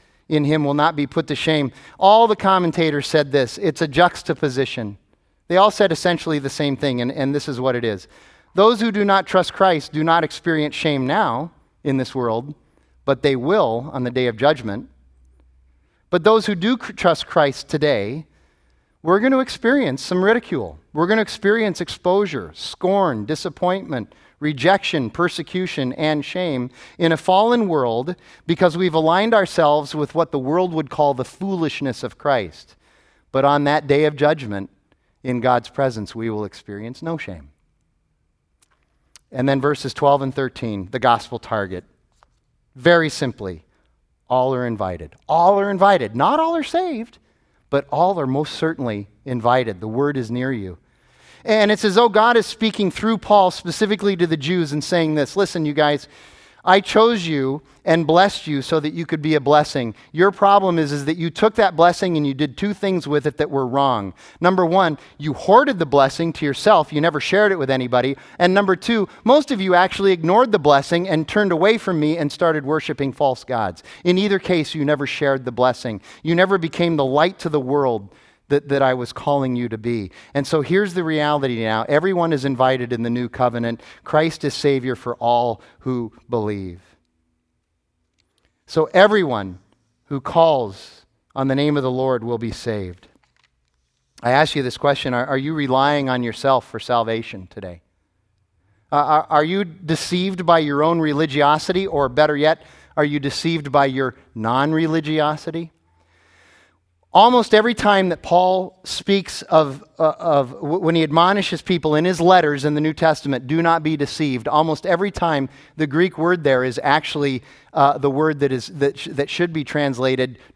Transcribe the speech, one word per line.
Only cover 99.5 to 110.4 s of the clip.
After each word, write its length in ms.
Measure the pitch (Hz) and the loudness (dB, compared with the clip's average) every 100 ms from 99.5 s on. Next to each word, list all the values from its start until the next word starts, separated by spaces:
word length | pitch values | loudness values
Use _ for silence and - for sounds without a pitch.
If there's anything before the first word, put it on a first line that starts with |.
| 190 | 0
deceived 840 | 196 156 156 160 - 180 185 185 175 | -4 -8 -6 -4 -2 -2 -2 -2 2
by 140 | 170 | 2
your 220 | 151 143 | 2 2
own 160 | 156 170 | 2 2
religiosity, 880 | 156 143 160 139 143 151 - 185 190 | 0 0 0 2 4 2 0 -4 -2
or 220 | 151 139 | -2 0
better 300 | 123 151 147 | 2 2 2
yet, 240 | 151 160 - - _ - | 2 0 -4 -20 _ -2
are 80 | |
you 160 | 151 147 | 0 -2
deceived 500 | 139 - 165 165 143 | -4 -4 -4 -4 0
by 140 | 139 | 2
your 320 | 139 131 131 - _ | 2 0 -4 -6 _
non-religiosity? 1400 | 117 110 127 143 160 165 160 147 156 151 151 - 160 165 _ _ _ _ _ _ _ _ _ _ _ _ _ _ | -6 -2 0 2 0 0 -2 -2 -2 -2 -2 -8 -10 -10 _ _ _ _ _ _ _ _ _ _ _ _ _ _
Almost 420 | 185 220 247 220 | 6 6 6 4
every 200 | 214 220 | 4 4
time 340 | 240 208 202 190 | 0 2 2 2
that 140 | 165 | -2
Paul 580 | - 175 185 185 185 - | 0 2 2 0 -4 -10
speaks 600 | - - - 196 175 - | -12 -8 -2 -2 -2 -10
of, 420 | - 160 151 135 - - | 2 2 2 -2 -12 -2
uh, 140 | 156 - | -2 0
of 320 | 170 147 | 0 0